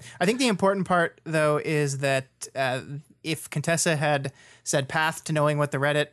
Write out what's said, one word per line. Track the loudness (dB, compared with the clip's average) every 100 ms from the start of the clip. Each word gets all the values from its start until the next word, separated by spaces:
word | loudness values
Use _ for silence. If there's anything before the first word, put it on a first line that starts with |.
| -14 -2
I | -2
think | 2
the | 0
important | 2 2 0 2
part, | 2 2 -4 -4
though, | 2 2 2
is | 0 0 0 0
that, | 0 0 -2 _ -10 -2
uh, | -2 -2 -6 -12 -14 _
if | -6 -6 -4
Contessa | -4 0 0 2 0
had | 2 0 -2 -12 -20 -14
said | -2 -2 0
path | 0 0 -2 -4
to |
knowing | 0 2 2
what | 0
the | 0
Reddit | 0 0 -2